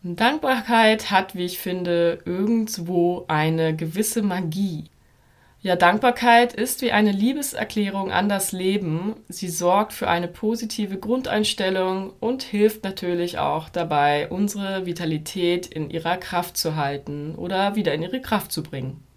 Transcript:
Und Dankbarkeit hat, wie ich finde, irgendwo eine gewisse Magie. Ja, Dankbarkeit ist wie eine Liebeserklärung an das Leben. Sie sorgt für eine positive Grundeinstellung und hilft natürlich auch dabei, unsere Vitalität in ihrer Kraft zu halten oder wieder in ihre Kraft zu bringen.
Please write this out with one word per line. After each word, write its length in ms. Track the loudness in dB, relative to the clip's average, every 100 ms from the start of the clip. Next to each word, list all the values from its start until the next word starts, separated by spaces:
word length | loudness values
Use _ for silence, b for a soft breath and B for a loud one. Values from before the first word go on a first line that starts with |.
Und 180 | -8 0
Dankbarkeit 880 | 2 2 0 0 2 4 6 4 2
hat, 240 | 2 2
wie 120 | -4 -6
ich 120 | -4
finde, 600 | -4 -4 0 4 4 2 -4
irgendwo 960 | -2 2 2 0 -6 -2 2 2 2 0
eine 480 | 2 2 2 0
gewisse 460 | 0 -4 -2 -2 0
Magie. 640 | 0 -2 -4 -2 -2 -4 -12 _ b b b b b b
Ja, 160 | -2 4
Dankbarkeit 760 | 6 6 4 4 6 8 6
ist 300 | 2 -4 -2
wie 100 | 0
eine 180 | 4 4
Liebeserklärung 1000 | 4 2 0 -4 -6 -4 -2 -2 -2 0
an 160 | 0 2
das 240 | 0 -2
Leben. 640 | -2 0 0 0 -2 -2 -8 -12
Sie 180 | -10 -6
sorgt 460 | 0 4 4 2
für 140 | -4 0
eine 200 | 0 -2
positive 720 | -4 -4 -2 -6 -4 -4 -4
Grundeinstellung 1120 | -2 -2 0 0 0 0 0 0 0 -2 -6 -6
und 220 | -4 -4
hilft 420 | -4 2 2 2
natürlich 540 | -8 -6 -4 -2 -2 -2
auch 320 | -2 -2 -4
dabei, 580 | -6 0 2 2 2 -2
unsere 560 | -2 -2 -2 -6 -4
Vitalität 840 | -6 -4 -4 -4 -6 -2 0 0 -4
in 220 | -8 -6
ihrer 300 | -4 -4 -4
Kraft 400 | -2 -4 -4 -4
zu 180 | -4 -2
halten 580 | -4 -4 -8 -8 -8 -8
oder 400 | -4 0 0 2
wieder 180 | 0
in 80 | 0
ihre 180 | -4 -6
Kraft 320 | -2 -4 -2
zu 100 | -8
bringen. 400 | -8 -8 -8 -10 -18